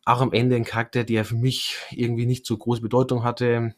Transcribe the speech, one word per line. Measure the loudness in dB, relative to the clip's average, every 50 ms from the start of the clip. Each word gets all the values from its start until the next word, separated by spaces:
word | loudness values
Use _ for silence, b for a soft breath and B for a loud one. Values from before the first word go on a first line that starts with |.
| _
auch | 0 2 2
am | 2 2 2
Ende | 2 2 2 2
ein | 0 0
Charakter, | -2 -2 -4 -4 -2 -2 -2 0
der | 0 0 0 0
für | 0 -2
mich | 0 0 0 0 -2 -4 -6 -8 -8 -12 -10
irgendwie | -6 -4 -2 -2 0 0 0
nicht | 0 -2 -2 -2
so | -4 -6
große | -2 0 -2 -2 -2 0
Bedeutung | 0 2 2 2 2 0 0 0
hatte. | -2 -2 0 0 2 2 2 0 -2 -6